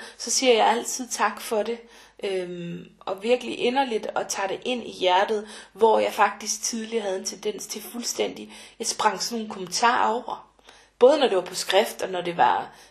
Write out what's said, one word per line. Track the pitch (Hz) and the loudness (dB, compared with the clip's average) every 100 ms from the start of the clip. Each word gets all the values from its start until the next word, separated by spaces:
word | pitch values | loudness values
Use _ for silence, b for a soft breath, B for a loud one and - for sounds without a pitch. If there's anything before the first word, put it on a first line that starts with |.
| B B | B B
så | 240 | -4
siger | - 262 | 2 4
jeg | 220 208 | 6 4
altid | 233 - - 240 | 2 -2 -8 -8
tak | - 214 - | -2 -2 -2
for | - 220 | -2 -2
det. | 214 233 B B B - | -2 -6 B B B -10
Øhm, | 196 190 180 175 170 175 - _ | -6 -4 -6 -8 -10 -10 -14 _
og | - 190 | -8 -6
virkelig | 220 247 233 - | 0 0 0 -2
inderligt | 240 262 262 214 214 - | 0 2 0 -2 -2 -4
og | 202 | -4
tager | - 196 | -4 -4
det | - 233 | -4 -4
ind | 247 | -4
i | - | -6
hjertet, | 190 180 185 208 214 214 B B | -2 4 4 4 -2 -6 B B
hvor | 190 220 214 | 4 6 6
jeg | 208 | 2
faktisk | 202 208 208 214 - | 4 2 2 -6 -6
tidligere | - 226 220 226 | -4 -6 -4 -4
havde | 202 190 | -4 -4
en | - | -6
tendens | 196 214 208 - | -6 -8 -8 -10
til | 214 | -12
fuldstændig, | - 240 233 - 214 - 214 B B B | -10 -10 -6 -2 -4 -4 -14 B B B
jeg | 226 | -6
sprang | - 214 190 | 0 0 0
sådan | - 233 | -4 -6
nogle | 214 | -6
kommentarer | 202 175 - 233 254 220 | -8 -6 2 2 4 2
over. | 226 247 - - _ B B B _ | 0 -6 -10 -12 _ B B B _
Både | 254 302 | 6 8
når | 240 | 4
det | 190 | 2
var | |
på | 175 - | -2 -6
skrift, | - 190 226 - | 2 2 2 -4
og | 190 | -6
når | 180 | -4
det | 175 170 | -4 2
var | 123 92 - B B | 4 4 -2 B B